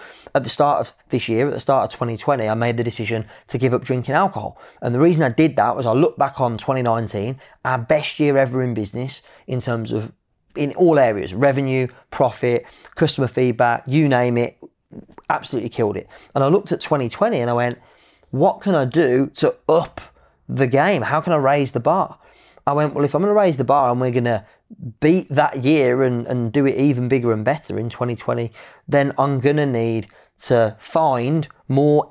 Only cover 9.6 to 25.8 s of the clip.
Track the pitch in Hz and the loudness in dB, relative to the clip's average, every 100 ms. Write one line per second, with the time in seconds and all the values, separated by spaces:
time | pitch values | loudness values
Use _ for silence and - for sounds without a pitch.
9.6 | 127 117 113 110 110 - _ _ _ - | -4 -4 -4 -6 -6 -14 _ _ _ -6
10.6 | 143 - 175 151 120 104 71 92 139 135 | -4 2 4 6 4 2 -4 0 2 2
11.6 | 135 131 123 - _ - 127 - 123 120 | 0 -2 -2 -8 _ -2 -2 0 -2 -2
12.6 | - - - - 160 - 127 - 127 113 | -4 -20 -12 -2 0 0 -2 0 0 2
13.6 | 120 120 - 147 147 123 123 120 120 - | 0 0 0 2 4 2 2 0 -2 -6
14.6 | - _ _ - - - - 147 - 123 | -20 _ _ -20 -20 -10 -4 -4 -4 -6
15.6 | 110 - 107 95 - - - 139 139 190 | -6 -2 -2 -4 -10 -18 -6 -2 2 2
16.6 | - - - 147 120 - 220 170 120 120 | 0 -6 -2 -2 -2 -2 -2 0 -2 0
17.6 | 123 120 _ _ _ _ _ 127 180 190 | -2 -6 _ _ _ _ _ 0 0 0
18.6 | 202 165 127 156 139 127 139 - 143 - | 0 0 0 2 2 2 0 0 -2 0
19.6 | - 165 165 - - _ _ _ - 127 | 0 0 0 -8 -20 _ _ _ -6 -2
20.6 | 131 135 175 175 107 147 175 156 135 147 | 2 2 2 0 0 -2 0 2 2 2
21.6 | 135 120 139 185 - - _ _ _ _ | 0 -2 0 0 -2 -8 _ _ _ _
22.6 | - 147 151 135 143 151 202 208 190 131 | -2 0 0 0 0 0 2 2 2 2
23.6 | 123 143 123 123 127 123 120 107 - _ | 2 2 2 0 0 0 0 -2 -6 _
24.6 | - - 123 - 151 185 - 143 147 139 | -20 -18 -16 0 2 2 0 0 0 0
25.6 | 131 156 | 2 4